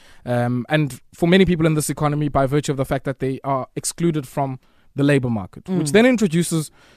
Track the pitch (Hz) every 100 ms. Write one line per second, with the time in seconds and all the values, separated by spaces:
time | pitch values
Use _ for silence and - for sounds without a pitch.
0 | - - 123 120 120 123 - 156 143 127
1 | _ - 170 190 180 170 160 151 - 143
2 | 147 151 147 139 135 147 147 139 131 139
3 | 143 131 131 131 139 135 - - - -
4 | 170 156 131 - 135 131 _ _ _ 139
5 | 143 143 123 110 92 - - 185 151 196
6 | 254 240 202 165 165 165 147 _ -